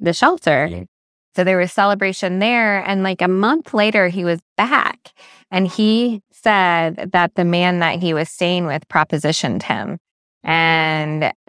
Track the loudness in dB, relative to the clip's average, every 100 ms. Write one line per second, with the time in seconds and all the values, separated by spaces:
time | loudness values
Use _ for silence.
0 | -2 2 2 2 0 0 0 -6 -14 _
1 | _ _ _ -2 0 2 0 0 0 2
2 | -2 -2 -4 0 0 0 0 -2 -2 -2
3 | -2 0 0 2 2 0 -2 0 2 2
4 | 0 0 -2 -2 -4 -4 0 0 -2 -6
5 | -14 -20 -20 -20 _ -2 -2 0 2 2
6 | 0 -4 -10 _ 0 2 4 2 0 -4
7 | -2 0 0 0 0 2 2 2 0 0
8 | -2 -2 -4 -4 -2 -2 -2 -6 -2 -2
9 | 0 0 0 0 -2 -4 -4 -6 -6 -12
10 | _ _ _ _ -4 0 2 2 0 -2
11 | -4 -2 -2 -4